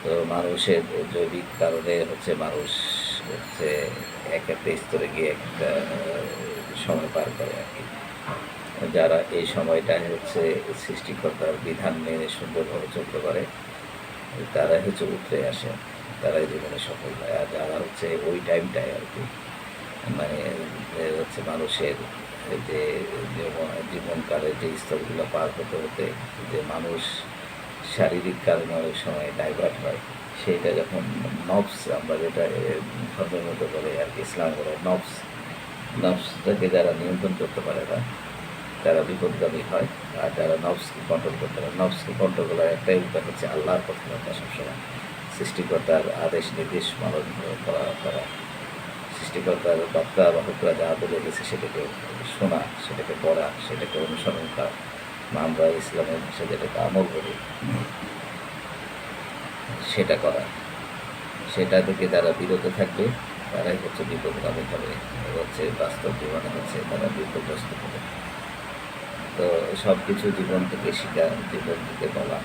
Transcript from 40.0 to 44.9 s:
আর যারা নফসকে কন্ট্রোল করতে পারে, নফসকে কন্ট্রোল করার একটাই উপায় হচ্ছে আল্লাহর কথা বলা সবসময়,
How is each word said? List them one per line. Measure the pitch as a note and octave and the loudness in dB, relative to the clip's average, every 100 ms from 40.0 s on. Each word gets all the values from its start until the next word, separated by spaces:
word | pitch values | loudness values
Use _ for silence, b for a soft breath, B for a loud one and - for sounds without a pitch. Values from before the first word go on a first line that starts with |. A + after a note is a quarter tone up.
| - - | -8 -2
আর | - - | 0 2
যারা | D#2+ D#2+ | 4 4
নফসকে | E2+ F2+ - - - | 4 0 -2 -8 0
কন্ট্রোল | E2 - - | 2 2 -2
করতে | D2 - | -4 -2
পারে, | D2 F2 | -4 2
নফসকে | F#2 - - - | 2 2 -4 2
কন্ট্রোল | F#2+ F#2 E2 | 2 4 0
করার | E2+ E2 | 4 4
একটাই | E2 - F#2 | 4 6 4
উপায় | F2+ E2 - | 4 -2 -2
হচ্ছে | - - | -4 -2
আল্লাহর | D2+ D2+ F#2 - | 0 2 2 0
কথা | - - | -6 -6
বলা | - - | -6 -6
সবসময়, | - - - C2+ B1+ - | -6 -6 -6 -6 -6 -8